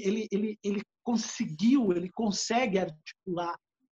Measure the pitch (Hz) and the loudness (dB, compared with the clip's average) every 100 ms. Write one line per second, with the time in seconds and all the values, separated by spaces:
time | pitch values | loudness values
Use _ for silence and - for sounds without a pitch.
0 | 196 220 - 202 214 208 202 202 - _ | 0 -2 0 0 -2 -2 -4 -4 -4 _
1 | - 226 - - 185 156 220 277 214 175 | -2 0 -2 -4 -6 2 4 6 4 0
2 | 185 - 220 185 - 233 254 185 170 - | -2 -2 -2 -2 0 0 2 0 -2 -6
3 | - - 190 175 170 165 _ _ _ | -18 -14 -6 -4 -4 -8 _ _ _